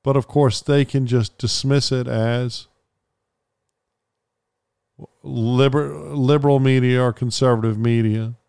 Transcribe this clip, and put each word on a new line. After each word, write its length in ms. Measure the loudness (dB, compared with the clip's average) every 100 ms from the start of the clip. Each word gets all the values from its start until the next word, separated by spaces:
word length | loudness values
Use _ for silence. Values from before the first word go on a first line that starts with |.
But 140 | 0
of 140 | -2 0
course, 320 | 2 2 0
they 240 | 0 0
can 200 | 2 -2
just 320 | 0 0 -2 -4
dismiss 540 | -6 -4 0 0 0
it 160 | -4 -2
as 600 | -2 -2 -2 -4 -8 -18 _ _ _ _ _ _ _ _ _ _ _ _ _ _ _ _ _ _ _ _ _ _ _ -20 _
liber-, 960 | -10 -4 0 2 2 2 -4 -10 -8
liberal 460 | -2 2 2 4 2
media 420 | 4 2 2 2
or 80 | 0
conservative 640 | -2 -6 0 2 2 0 -2
media 580 | 0 0 0 -2 -4 -10